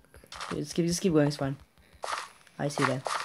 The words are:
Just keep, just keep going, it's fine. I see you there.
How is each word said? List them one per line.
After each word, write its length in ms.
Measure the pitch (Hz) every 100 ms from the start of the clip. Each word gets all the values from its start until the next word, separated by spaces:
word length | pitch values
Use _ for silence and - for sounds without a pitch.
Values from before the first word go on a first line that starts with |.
| - - - - -
Just 240 | - 147
keep, 140 | - 170
just 120 | 175
keep 140 | 196
going, 140 | 156 147
it's 100 | 147
fine. 200 | 135 143 - _ - - - - - - - -
I 100 | 143
see 120 | 143
you 40 | 131
there. 120 | 127 - -